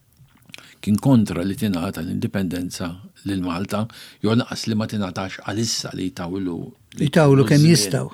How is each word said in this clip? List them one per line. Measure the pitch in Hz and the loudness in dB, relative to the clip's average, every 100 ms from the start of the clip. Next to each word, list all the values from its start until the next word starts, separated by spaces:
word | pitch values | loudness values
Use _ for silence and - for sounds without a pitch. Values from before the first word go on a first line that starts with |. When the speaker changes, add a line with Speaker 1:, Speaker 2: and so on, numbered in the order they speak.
| _ _ _ _ _ - - _ | _ _ _ _ _ -20 -20 _
Speaker 1:
kien | 101 104 | 0 2
kontra | 139 123 98 87 95 | 4 4 4 -2 -4
li | |
tingħata | 98 107 87 98 82 | -2 -2 -2 -4 -6
l-indipendenza | 87 95 117 98 90 90 90 - 90 92 - _ 101 | -6 -4 -4 -2 -4 -4 -6 -8 -10 -10 -18 _ -6
lil | 98 87 | -4 -4
Malta, | 85 98 104 117 - - - | -6 -4 -4 -6 -10 -20 -4
jew | 104 | 0
naqas | 113 120 - 113 | 0 0 -6 -4
li | |
ma | 110 110 | -4 -2
tingħatax | 107 92 98 95 - - | -4 -6 -6 -8 -10 -8
għalissa | 104 113 - - | -4 -4 -4 -8
li | - 92 | -6 -8
jtawlu, | - 87 95 90 85 - - _ - | -6 -6 -6 -6 -6 -10 -16 _ -2
Speaker 2:
Jtawlu | 143 170 147 135 113 | 2 6 6 6 6
kemm | 147 | 6
Speaker 1:
żmien, | 160 | 6
Speaker 2:
jistgħu. | 165 - 131 - | 6 2 -4 -6